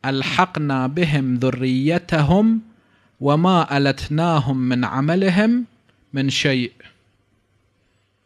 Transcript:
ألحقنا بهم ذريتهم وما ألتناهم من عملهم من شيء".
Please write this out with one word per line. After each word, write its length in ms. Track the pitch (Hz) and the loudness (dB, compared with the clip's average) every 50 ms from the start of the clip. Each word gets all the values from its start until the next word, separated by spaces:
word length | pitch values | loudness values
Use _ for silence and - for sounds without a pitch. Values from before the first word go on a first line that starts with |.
| - | -6
ألحقنا 840 | 135 135 135 127 - - - 185 180 - 160 151 143 135 131 127 | -4 -4 -4 -4 -2 0 0 0 0 -2 -4 -4 -2 -2 -2 -4
بهم 480 | 131 143 175 175 151 147 139 135 127 123 | -4 -2 -2 -2 0 0 0 0 0 -2
ذريتهم 1300 | 120 127 131 123 120 131 131 127 131 135 156 170 175 175 - 175 156 147 143 175 202 220 226 226 226 - - _ _ _ _ _ _ _ _ _ - | 0 0 -2 -2 -2 -2 -2 -2 0 0 0 0 -2 -2 -2 0 0 2 2 4 4 4 4 2 0 -2 -8 _ _ _ _ _ _ _ _ _ -4
وما 560 | 131 143 147 156 170 185 185 170 151 - 143 | 0 0 2 2 2 2 2 2 0 0 0
ألتناهم 800 | 143 139 139 135 139 - - 147 156 165 175 165 151 117 131 135 | 0 2 0 0 -2 -4 -4 -2 -2 0 0 0 0 0 0 -2
من 280 | 131 127 127 127 123 123 | -2 0 0 0 0 -2
عملهم 800 | 107 - 131 139 156 175 190 190 190 170 202 214 226 240 247 240 - _ _ _ _ _ _ _ _ | -2 -2 -2 0 0 0 2 2 2 2 2 2 2 2 0 -2 -6 _ _ _ _ _ _ _ _
من 180 | - 139 135 135 | -4 -2 -2 -2
شيء". 420 | 131 - - 147 135 127 123 - - - - - _ _ _ _ _ _ _ _ _ _ _ _ _ _ _ _ _ _ _ _ _ _ _ _ _ _ _ | -2 0 0 0 0 0 -2 -4 -8 -14 -20 -20 _ _ _ _ _ _ _ _ _ _ _ _ _ _ _ _ _ _ _ _ _ _ _ _ _ _ _